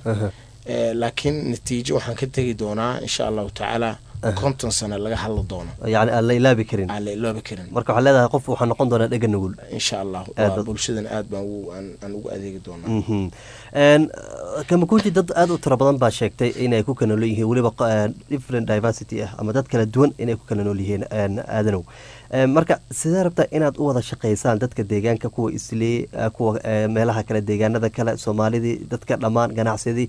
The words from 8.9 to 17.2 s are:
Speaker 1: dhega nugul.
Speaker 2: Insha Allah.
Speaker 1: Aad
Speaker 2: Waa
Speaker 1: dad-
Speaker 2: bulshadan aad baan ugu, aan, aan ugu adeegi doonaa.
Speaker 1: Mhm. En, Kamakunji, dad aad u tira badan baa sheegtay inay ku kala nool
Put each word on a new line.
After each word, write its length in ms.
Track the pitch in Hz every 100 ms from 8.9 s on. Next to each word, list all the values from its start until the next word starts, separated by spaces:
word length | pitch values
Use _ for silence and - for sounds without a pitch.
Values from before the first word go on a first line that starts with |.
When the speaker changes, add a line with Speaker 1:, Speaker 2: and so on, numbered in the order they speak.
| 117 113
Speaker 1:
dhega 160 | 120 113
nugul. 260 | 101 95 87 -
Speaker 2:
Insha 280 | 107 - 104
Allah. 240 | 98 92 92 -
Speaker 1:
Aad 120 | 104
Speaker 2:
Waa 60 | 98
Speaker 1:
dad- 100 | 110
Speaker 2:
bulshadan 420 | 104 - 110 107
aad 180 | 110 101
baan 140 | 101
ugu, 280 | 101 104 87
aan, 160 | 92 98 87
aan 100 | 101 101
ugu 120 | -
adeegi 300 | 98 98 95
doonaa. 240 | 92 85 95
Speaker 1:
Mhm. 380 | 110 101 104 92 - - - -
En, 280 | 143 143 147 156 - - - 87 131 -
Kamakunji, 440 | 175 170 220 202
dad 180 | 180 175 170
aad 140 | 175
u 60 | 170
tira 180 | 147 123
badan 200 | 135 139
baa 120 | 120
sheegtay 400 | - 107 - 120 -
inay 280 | 123 113
ku 100 | 107 127
kala 200 | 107
nool 80 | 107